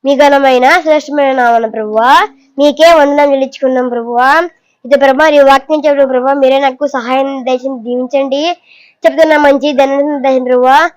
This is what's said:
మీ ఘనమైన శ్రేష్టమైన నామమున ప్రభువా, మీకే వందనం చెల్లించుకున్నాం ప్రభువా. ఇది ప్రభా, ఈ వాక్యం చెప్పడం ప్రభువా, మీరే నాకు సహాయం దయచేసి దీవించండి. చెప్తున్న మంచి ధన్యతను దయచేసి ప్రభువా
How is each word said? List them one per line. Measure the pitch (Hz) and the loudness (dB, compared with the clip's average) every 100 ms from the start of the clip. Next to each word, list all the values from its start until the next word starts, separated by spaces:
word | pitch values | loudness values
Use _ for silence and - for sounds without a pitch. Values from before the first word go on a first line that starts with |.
మీ | 269 277 | -2 2
ఘనమైన | 285 277 277 254 254 359 | 2 2 2 2 2 2
శ్రేష్టమైన | 320 311 294 285 277 262 | 0 -2 -2 -2 -2 0
నామమున | 240 233 226 | 0 0 -2
ప్రభువా, | 220 214 214 233 311 415 _ _ - | -8 -6 -2 2 2 0 _ _ -2
మీకే | 294 285 320 | 0 4 4
వందనం | 330 285 285 285 | 4 2 2 0
చెల్లించుకున్నాం | 277 262 - 262 262 247 | 0 -4 -4 -4 -2 -4
ప్రభువా. | 240 233 240 254 302 349 _ _ _ | -6 -6 -2 2 0 -2 _ _ _
ఇది | 240 269 | -4 0
ప్రభా, | 269 269 311 | 2 2 2
ఈ | 294 | 4
వాక్యం | 269 269 269 311 285 | 4 2 0 -2 -2
చెప్పడం | 285 269 | 0 0
ప్రభువా, | 262 262 | 0 -2
మీరే | 277 262 269 | 0 0 0
నాకు | 277 262 285 | -2 -4 -6
సహాయం | 262 233 262 269 269 254 | -6 -4 -4 -4 -6 -6
దయచేసి | 254 262 | -6 -6
దీవించండి. | 262 226 247 254 277 269 269 320 339 _ _ _ _ | -10 -8 -6 -4 -4 -4 -4 -4 -8 _ _ _ _
చెప్తున్న | 330 269 320 302 | -4 0 2 2
మంచి | 294 277 285 | 2 0 -2
ధన్యతను | 262 277 277 285 294 | -2 -2 0 -2 -2
దయచేసి | 262 262 | -2 -2
ప్రభువా | 247 247 254 277 339 | 0 0 2 2 0